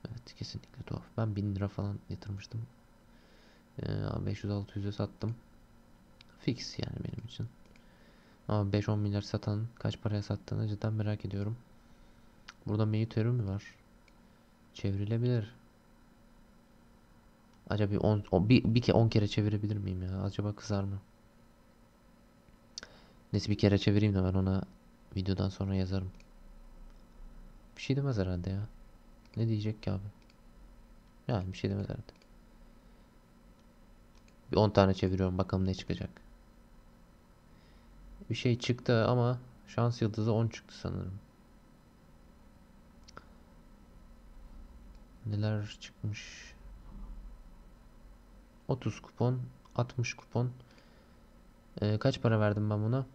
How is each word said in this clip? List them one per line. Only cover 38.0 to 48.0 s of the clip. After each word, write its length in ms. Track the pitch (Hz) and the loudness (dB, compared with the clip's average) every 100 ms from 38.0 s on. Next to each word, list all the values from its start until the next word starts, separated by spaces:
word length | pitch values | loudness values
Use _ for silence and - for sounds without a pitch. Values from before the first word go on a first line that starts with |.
| - - - | -20 -18 -6
Bir 40 | |
şey 240 | 117 127 117 | 0 2 2
çıktı 480 | - 120 - 117 107 | 2 0 4 4 6
ama 320 | 123 120 123 - - - | 4 4 0 -6 -20 -6
şans 360 | - 120 120 | 0 0 2
yıldızı 300 | 110 104 110 | 0 2 2
on 160 | 110 113 | 2 2
çıktı 300 | - - - | -2 -18 -10
sanırım. 400 | 90 92 92 95 - - - - - - - - - - - - - - - - - - - - - - - - - - - - - - - - - - - - - - - - 107 | -6 -6 -6 -10 -16 -20 -20 -20 -20 -20 -20 -20 -20 -20 -20 -20 -20 -20 -20 -20 -20 -20 -20 -20 -20 -20 -20 -20 -20 -20 -20 -20 -20 -20 -20 -20 -20 -20 -20 -20 -20 -20 -20 -12 -4
Neler 500 | 104 107 107 104 - | 0 0 0 -4 -12
çıkmış? 760 | - - 107 104 - - - - - - - - - - - - - - - - - - | -18 -8 -8 -8 -12 -16 -18 -18 -18 -18 -16 -14 -12 -12 -14 -18 -20 -20 -20 -20 -20 -20